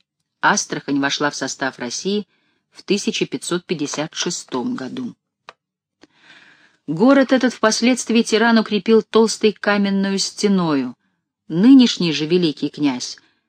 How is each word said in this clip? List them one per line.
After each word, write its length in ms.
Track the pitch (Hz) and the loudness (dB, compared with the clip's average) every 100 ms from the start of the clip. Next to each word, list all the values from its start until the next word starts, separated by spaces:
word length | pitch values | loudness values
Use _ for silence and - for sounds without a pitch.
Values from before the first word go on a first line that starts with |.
| _ _ _ _ | _ _ _ _
Астрахань 600 | 156 202 - 160 - 143 | 0 0 -4 -8 -4 -2
вошла 320 | 139 - 147 | -2 -2 -4
в 40 | - | -4
состав 440 | 135 - 135 - | -10 -6 -8 -8
России 480 | 123 - 185 208 196 _ _ _ _ | -10 -8 -4 -4 -6 _ _ _ _
в 140 | - | -20
тысяча 420 | - 196 - - 180 | -4 -2 -2 -4 -6
пятьсот 400 | 143 - 175 - | -6 -6 -6 -6
пятьдесят 480 | 160 143 - 156 | -6 -6 -6 -8
шестом 640 | - 180 - - 131 123 123 | -6 -8 -8 -8 -8 -6 -8
году. 400 | 131 131 120 - _ _ - _ _ _ _ _ - _ _ - _ _ _ _ - | -10 -10 -12 -14 _ _ -20 _ _ _ _ _ -20 _ _ -20 _ _ _ _ -10
Город 480 | 156 240 277 262 | 2 4 4 4
этот 200 | 262 254 | 2 0
впоследствии 680 | - 220 214 233 247 - 233 | 0 -2 0 0 0 0 0
тиран 380 | 220 214 233 226 | 2 2 4 2
укрепил 420 | 214 208 202 220 | 2 -2 2 2
толстой 500 | - 220 226 - 214 | 4 2 2 2 0
каменную 680 | - - 202 196 196 196 196 | 0 -2 0 0 0 -2 -2
стеною. 760 | - - 208 190 170 143 127 - _ _ _ _ _ | -6 -4 0 0 0 -2 -4 -10 _ _ _ _ _
Нынешний 680 | 160 226 269 240 - 170 | 2 8 8 8 2 -2
же 140 | 147 156 | -2 0
великий 420 | 180 170 139 147 | 2 0 -2 -8
князь 480 | - 147 123 - - _ _ | -2 -2 -2 -8 -14 _ _